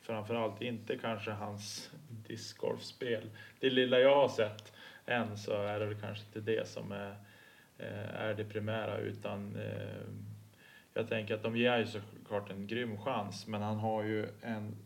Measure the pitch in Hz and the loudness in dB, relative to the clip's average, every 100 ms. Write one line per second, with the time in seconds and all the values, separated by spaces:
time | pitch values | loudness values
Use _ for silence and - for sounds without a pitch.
0 | - 110 101 117 110 107 123 113 101 127 | -4 -4 -2 0 0 0 -4 -4 -4 -2
1 | - 110 113 104 104 101 - - - - | 0 -2 -4 -4 -6 -6 -8 -10 -10 -16
2 | - 113 107 113 - - - 117 - - | -14 -14 -8 -8 -8 -4 -2 -2 -6 -6
3 | 127 110 110 - - - 135 127 127 127 | -2 -2 -2 -12 -18 2 4 6 8 10
4 | 135 143 127 - 107 107 - - - - | 10 10 8 4 0 0 -14 -18 -18 -14
5 | - 123 107 104 107 107 101 104 107 107 | 0 0 2 -2 0 0 2 0 -2 -2
6 | 107 107 - 110 107 110 110 - 104 101 | -6 -8 -8 -6 0 0 0 -8 -6 -6
7 | 101 101 - - - - - - - 104 | -6 -10 -16 -20 -20 -20 -20 -10 -8 -6
8 | 107 - 110 107 104 107 104 110 104 104 | -6 -2 -2 0 -2 -2 0 0 0 -2
9 | 107 104 104 101 101 110 107 104 101 101 | -2 -4 -4 -4 -4 -4 -4 -4 -6 -8
10 | 101 104 104 - - - - - - - | -8 -10 -10 -12 -16 -20 -20 -20 -6 -4
11 | 113 113 104 107 113 117 120 120 104 107 | 0 -2 0 0 0 4 6 6 2 -2
12 | 98 - - 104 98 98 101 113 120 104 | -8 -16 -2 -2 -2 -6 -2 -2 -2 -2
13 | - 120 104 - - 107 104 107 110 110 | -2 -2 -2 -6 -4 -2 0 2 2 2
14 | 107 107 107 - 120 110 107 107 | 2 0 -2 -6 -6 -4 -4 -8